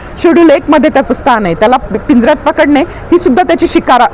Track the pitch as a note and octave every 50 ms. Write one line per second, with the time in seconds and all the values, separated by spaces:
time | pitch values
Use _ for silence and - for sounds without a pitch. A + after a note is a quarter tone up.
0 | - - - - - F4 E4+ E4+ E4+ D#4+ C#4 E4+ - - D#4+ D4+ C#4 D4+ - C4+
1 | C#4 - C4+ - - C#4 A#3+ G#3+ G3+ E3+ E3+ - G#3+ A3+ C4 C4+ - - F#3+ G#3+
2 | - - D4+ A#3+ A3 B3+ D4+ D4+ - D4 D#4+ - D#4 C#4+ D4 C4 E4+ - - -
3 | - - E4 F4 - F4+ A#3+ F4+ F4+ F4+ E4 - E4+ E4+ - E4 - - C4 A#3+
4 | A#3+ -